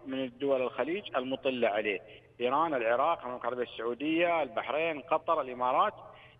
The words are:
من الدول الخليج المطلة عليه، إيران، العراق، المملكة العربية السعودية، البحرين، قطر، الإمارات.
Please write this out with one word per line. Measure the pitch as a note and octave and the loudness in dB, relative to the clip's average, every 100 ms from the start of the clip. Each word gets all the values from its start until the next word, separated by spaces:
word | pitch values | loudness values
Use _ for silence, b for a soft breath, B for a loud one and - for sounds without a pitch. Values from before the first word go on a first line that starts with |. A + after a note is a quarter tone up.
| C#3 | -6
من | C3 | -4
الدول | C3 A#2+ C#3+ C3+ | -4 -2 0 2
الخليج | B2 A2+ B2+ F#3+ G3+ C#3 | 0 -2 -2 -2 -2 -4
المطلة | B2+ C3 C3+ B2+ A2+ | -2 -2 -2 2 2
عليه، | G#2 G#2+ F#2+ B B B - | 2 0 -2 B B B -2
إيران، | A#2+ C#3+ E3 | 2 2 2
العراق، | C#3 A2+ A#2+ D3 E3 | 2 2 4 2 0
المملكة | B2 B2 | -4 -6
العربية | A#2+ B2 | -4 -4
السعودية، | A#2+ - A2+ A#2+ D3 D#3+ F3 E3 | -4 -4 -4 -2 0 2 2 2
البحرين، | C#3 D3 A2+ C#3 E3 D3+ | 0 -2 -2 -2 -2 -4
قطر، | - D#3+ - D#3+ | 0 0 2 0
الإمارات. | C3 B2 B2 D3 G#3 - - B B B | 0 -2 2 4 2 0 -16 B B B